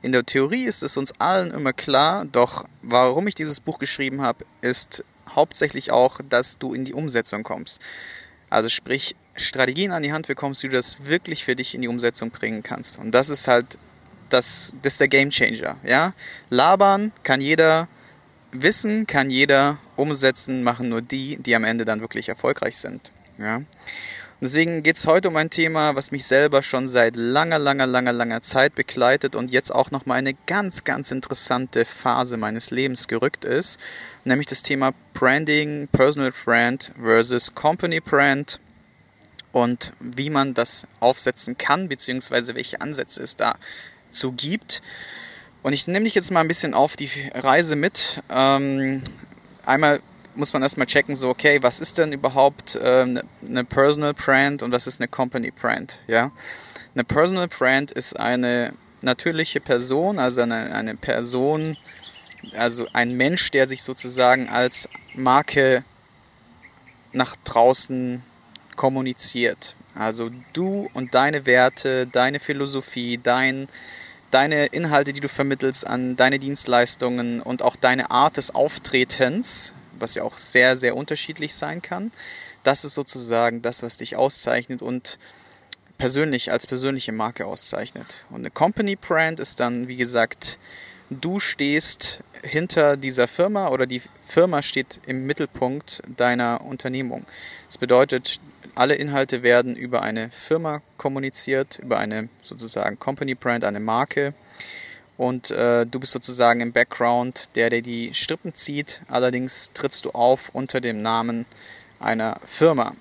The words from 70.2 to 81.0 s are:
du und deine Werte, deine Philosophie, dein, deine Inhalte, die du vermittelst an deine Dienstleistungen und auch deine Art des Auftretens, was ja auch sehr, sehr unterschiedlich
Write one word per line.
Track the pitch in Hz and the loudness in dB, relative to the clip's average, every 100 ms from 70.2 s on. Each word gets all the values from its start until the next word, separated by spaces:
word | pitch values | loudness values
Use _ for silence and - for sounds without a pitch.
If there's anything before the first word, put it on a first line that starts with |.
| 117 123 - | -8 -10 -10
du | - 190 202 202 | -4 -4 -4 -6
und | - 127 | -8 0
deine | 127 139 151 | 2 2 0
Werte, | 135 123 127 - 139 131 127 | 4 6 6 2 -2 -2 0
deine | 127 127 143 | 2 2 0
Philosophie, | - 143 139 139 - - 120 120 | -6 -4 -4 -6 -8 -8 -6 -2
dein, | 123 123 131 135 139 - - - - - _ | 0 2 2 -2 -10 -16 -20 -18 -20 -20 _
deine | 131 143 151 147 | 4 4 2 0
Inhalte, | 151 170 147 143 | 0 2 2 2
die | 139 | -4
du | 143 | -6
vermittelst | - 139 135 135 127 - | -2 -2 0 0 -2 -2
an | 123 127 123 | -4 -4 2
deine | 127 139 | 4 4
Dienstleistungen | 139 139 - 123 120 - 127 123 120 120 | -2 -2 2 4 2 0 -4 -2 -4 -6
und | 113 127 | -6 -2
auch | 127 - | -2 0
deine | 127 127 - | 0 0 0
Art | 123 147 - | 2 2 2
des | - | -4
Auftretens, | - 143 - - 127 127 - 131 175 247 - - - - - | 0 0 -2 -2 0 0 2 0 0 -2 -2 -4 -12 -20 -10
was | 113 - | -4 -4
ja | |
auch | 107 - | -4 -6
sehr, | - 127 127 127 | 0 4 4 4
sehr | 127 | 0
unterschiedlich | 120 | -2